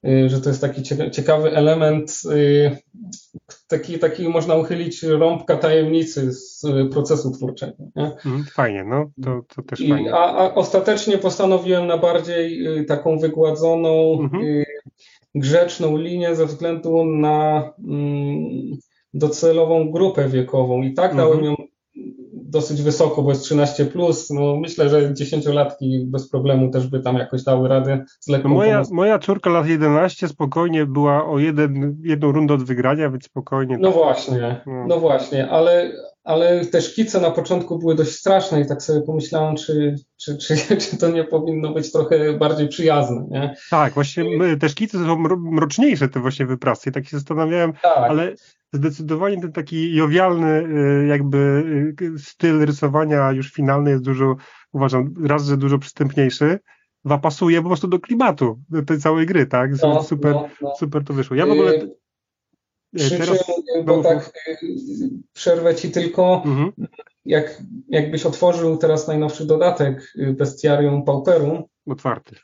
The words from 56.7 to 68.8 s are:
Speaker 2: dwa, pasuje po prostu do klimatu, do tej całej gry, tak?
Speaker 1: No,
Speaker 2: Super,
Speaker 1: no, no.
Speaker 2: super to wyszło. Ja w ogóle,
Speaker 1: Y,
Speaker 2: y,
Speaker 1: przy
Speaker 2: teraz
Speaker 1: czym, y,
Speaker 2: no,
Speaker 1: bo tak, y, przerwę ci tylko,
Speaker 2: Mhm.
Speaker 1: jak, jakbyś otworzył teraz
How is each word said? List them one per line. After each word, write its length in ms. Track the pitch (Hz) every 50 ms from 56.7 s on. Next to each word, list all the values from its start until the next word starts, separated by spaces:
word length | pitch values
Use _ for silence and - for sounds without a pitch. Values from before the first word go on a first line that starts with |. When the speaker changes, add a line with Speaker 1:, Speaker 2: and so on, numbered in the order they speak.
| _ _ _ _ _ _ _
Speaker 2:
dwa, 140 | 143 147 143
pasuje 440 | 143 160 151 - 185 170 170 170
po 60 | 165 175
prostu 200 | 180 151 190 180
do 100 | 180 180
klimatu, 600 | - - 247 233 254 220 160 147 139 120 110 120 143 _
do 140 | 160 160
tej 160 | 143 147 160 151
całej 280 | 143 156 160 160 160
gry, 200 | 170 185 165 131
tak? 240 | 131 - - 127 135 143 135
Speaker 1:
No, 200 | 156 151 147 147
Speaker 2:
Super, 300 | 151 - 160 143 147 147 143
Speaker 1:
no, 140 | 143 - - - _
no. 100 | 143 139 139 -
Speaker 2:
super 260 | 160 147 143 151 143
to 80 | 143 143
wyszło. 220 | 135 131 - 131
Ja 100 | 135 -
w 40 | 147
ogóle, 220 | 147 151 151 156
Speaker 1:
Y, 40 | 156 151 104
Speaker 2:
y, 60 | - - _ _ _ _ _ _ _ _ _ _ _ _ _ _ _ _ _ _ _ -
Speaker 1:
przy 140 | 175 147 135 175 175
Speaker 2:
teraz 100 | 165 175
Speaker 1:
czym, 260 | 190 185 180 - 175 170 - - 165 165
y, 20 | 165
Speaker 2:
no, 100 | 160 165
Speaker 1:
bo 60 | 160
tak, 300 | 147 170 160 147 - - _ - - 160 160 -
y, 40 | - - - - - 147 143 147 135 131 - - - _
przerwę 420 | _ - - 180 170 170 170 170 160
ci 160 | 165 - 160
tylko, 520 | - 180 170 170 - - 180 180 185 180 -
Speaker 2:
Mhm. 260 | 147 135 135 151 190 - - 214 - _ - - _ _ _ _
Speaker 1:
jak, 380 | - - 151 151 - - - - - - - - -
jakbyś 380 | - 156 147 151 156 151 -
otworzył 500 | 156 - - 180 175 170 170 170 165 160
teraz 320 | 160